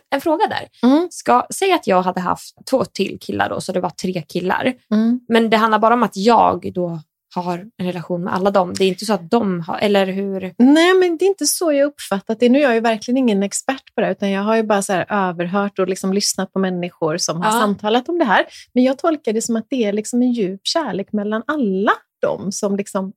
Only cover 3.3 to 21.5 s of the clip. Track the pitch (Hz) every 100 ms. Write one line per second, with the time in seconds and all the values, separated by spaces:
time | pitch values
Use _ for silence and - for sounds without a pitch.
3.3 | 196 202 - - 180 180 - 185 180 -
4.3 | 175 180 - 254 254 - 214 226 247 -
5.3 | 233 226 220 220 214 220 240 240 190 214
6.3 | 220 180 185 196 185 175 165 - _ _
7.3 | 180 175 175 214 - 180 175 156 175 175
8.3 | 185 196 196 180 196 190 180 208 190 165
9.3 | 240 202 175 165 - 208 202 190 190 196
10.3 | 190 185 170 254 311 339 370 359 320 370
11.3 | 392 294 - 339 285 294 - - 196 -
12.3 | 220 240 269 285 226 233 220 233 262 247
13.3 | 196 196 - - 269 _ - 180 190 196
14.3 | 196 208 226 214 202 196 180 - 208 185
15.3 | 170 175 202 202 - 185 190 190 202 -
16.3 | - 190 190 190 180 175 - 160 165 -
17.3 | 165 214 226 208 196 214 240 247 339 254
18.3 | 208 - - - 247 254 269 339 302 -
19.3 | 220 226 226 220 262 202 208 214 240 254
20.3 | 240 185 196 - 330 269 180 196 208 208
21.3 | 220 254